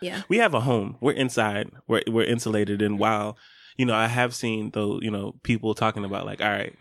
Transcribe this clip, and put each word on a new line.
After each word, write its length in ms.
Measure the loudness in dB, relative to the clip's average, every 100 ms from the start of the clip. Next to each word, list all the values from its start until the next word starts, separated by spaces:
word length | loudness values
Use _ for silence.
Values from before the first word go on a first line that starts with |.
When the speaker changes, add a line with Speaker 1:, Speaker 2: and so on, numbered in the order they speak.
Speaker 1:
Yeah. 200 | -8 -6 0
Speaker 2:
We 80 | 2
have 160 | 4
a 60 | 2
home. 360 | 2 0 -2 -2
We're 120 | 0
inside. 580 | 2 0 0 0 -2 -6 -8 0
We're, 160 | 0 2
we're 180 | 2 2
insulated. 560 | 0 0 0 0 2
And 180 | 0 2
while, 380 | 2 0 -2 -8 -18 -20 -10 -2
you 80 | 2
know, 100 | 2
I 120 | 2
have 280 | 2 0 0
seen, 340 | -4 -4 -4
though, 280 | -2 -2 -2
you 80 | -4
know, 260 | -4 -6 -6
people 300 | -2 0 0
talking 300 | 0 0 -2
about, 220 | -6 -6 -6
like, 160 | -2
"All 80 | 0
right, 260 | 0 -4 -8